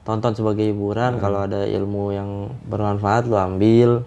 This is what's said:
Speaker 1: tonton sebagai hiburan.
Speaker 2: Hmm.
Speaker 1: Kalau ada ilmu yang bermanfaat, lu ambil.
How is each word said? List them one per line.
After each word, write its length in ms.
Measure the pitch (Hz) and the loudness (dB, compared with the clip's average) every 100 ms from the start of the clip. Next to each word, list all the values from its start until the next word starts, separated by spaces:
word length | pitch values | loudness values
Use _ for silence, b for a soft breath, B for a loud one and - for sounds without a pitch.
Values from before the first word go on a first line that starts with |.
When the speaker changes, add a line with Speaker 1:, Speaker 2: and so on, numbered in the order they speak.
Speaker 1:
tonton 320 | - 110 120 | -2 -2 0
sebagai 320 | 110 110 104 107 | 0 -2 0 0
hiburan. 540 | 101 101 107 123 123 | 0 -4 -2 -2 -2
Speaker 2:
Hmm. 20 | |
Speaker 1:
Kalau 180 | 101 101 98 | -2 -2 -2
ada 220 | 101 101 | -2 -2
ilmu 420 | 101 98 101 101 | -2 -4 -4 -4
yang 400 | 101 101 101 101 127 - | -4 -6 -8 -10 -12 -8
bermanfaat, 640 | 104 104 101 104 113 120 | -4 -2 0 2 0 2
lu 80 | 107 | 0
ambil. 640 | 92 95 107 117 120 120 | 0 2 6 6 6 2